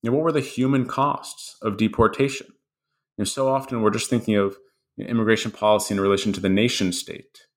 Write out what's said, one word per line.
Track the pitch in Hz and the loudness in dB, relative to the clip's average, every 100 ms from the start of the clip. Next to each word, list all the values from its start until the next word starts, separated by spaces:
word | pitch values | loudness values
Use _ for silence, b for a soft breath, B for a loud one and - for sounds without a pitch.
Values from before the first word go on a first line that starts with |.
You | 113 | 0
know, | 131 | 0
what | |
were | 160 | 2
the | 151 | 0
human | 131 - 131 139 127 | -2 -2 0 2 0
costs | - 139 - - - - - | -2 -2 -2 -8 -16 -18 -8
of | 113 101 | -6 0
deportation? | 110 - 110 - 135 - - _ _ _ _ _ _ - | -2 4 2 4 -2 -2 -14 _ _ _ _ _ _ -6
You | |
know, | |
so | 101 - 131 | -6 -2 0
often | 135 131 117 | 0 -2 0
we're | 107 | 2
just | 110 - | 2 -2
thinking | 123 - | -2 2
of, | 104 98 - b b b - | 2 2 -4 b b b -14
you | |
know, | 101 | -4
immigration | 117 110 110 113 | -2 2 2 0
policy | - 107 107 - | -2 2 2 2
in | 101 | 0
relation | 98 98 107 | 2 2 0
to | 92 | -2
the | 95 | 0
nation | 95 120 - 95 | 2 2 0 -2
state. | 87 - - - - _ | -4 -8 -14 -18 -20 _